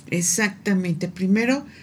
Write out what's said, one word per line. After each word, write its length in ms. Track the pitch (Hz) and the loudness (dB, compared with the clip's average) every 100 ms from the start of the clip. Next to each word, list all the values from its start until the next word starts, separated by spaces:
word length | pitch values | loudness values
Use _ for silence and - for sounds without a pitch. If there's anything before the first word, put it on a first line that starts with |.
| - | -6
Exactamente, 960 | 175 170 - 208 - 208 190 180 160 180 | -2 0 0 -2 -2 -2 0 0 -2 -4
primero 560 | 185 185 214 233 277 - - | -2 2 2 2 0 -4 -18